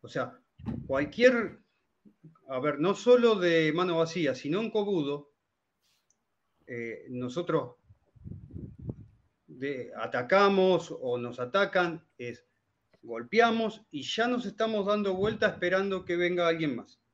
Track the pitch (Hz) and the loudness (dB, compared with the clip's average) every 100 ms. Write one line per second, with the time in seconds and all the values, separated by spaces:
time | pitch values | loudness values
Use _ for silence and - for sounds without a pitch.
0 | 120 135 127 - _ _ - 117 - 135 | -8 -6 -6 -8 _ _ -10 -10 -2 -2
1 | 147 - 247 240 202 - _ _ _ _ | -2 4 6 6 -2 -8 _ _ _ _
2 | - _ 160 _ - 131 147 139 170 190 | -20 _ -20 _ -8 -4 -2 0 0 0
3 | 240 247 233 214 180 165 156 170 180 165 | 6 8 8 4 4 4 4 2 0 2
4 | 160 170 151 127 143 170 226 214 202 190 | 0 0 -2 -2 -2 -2 -2 -2 0 0
5 | 139 147 143 _ _ _ _ _ _ _ | -2 -6 -10 _ _ _ _ _ _ _
6 | _ _ _ _ _ _ - 120 117 110 | _ _ _ _ _ _ -14 -10 -10 -12
7 | - 123 123 131 175 160 123 - _ - | -12 -8 -6 -6 -2 -2 -2 -14 _ -20
8 | _ _ - - - - - - - - | _ _ -18 -18 -16 -14 -16 -14 -14 -14
9 | - _ _ _ _ 127 135 135 117 107 | -16 _ _ _ _ -12 -8 -8 -10 -8
10 | 117 127 123 190 202 196 185 175 - - | -4 -4 2 4 6 4 4 4 0 -8
11 | 131 123 120 123 123 196 196 190 175 165 | -4 -4 -4 -8 -2 0 2 2 0 -2
12 | _ _ 123 113 _ _ _ _ _ _ | _ _ -12 -12 _ _ _ _ _ _
13 | 117 113 123 214 233 226 226 - _ 151 | -12 -10 -2 4 4 4 -2 -6 _ -12
14 | 127 - 233 247 202 - 226 214 196 208 | -8 -2 0 0 -4 -4 -2 0 0 0
15 | 202 185 202 220 214 - 175 185 196 185 | 0 0 -2 0 -2 0 0 0 0 -4
16 | 185 175 175 175 170 165 156 127 - _ | -4 0 0 2 2 2 -2 -4 -10 _
17 | _ | _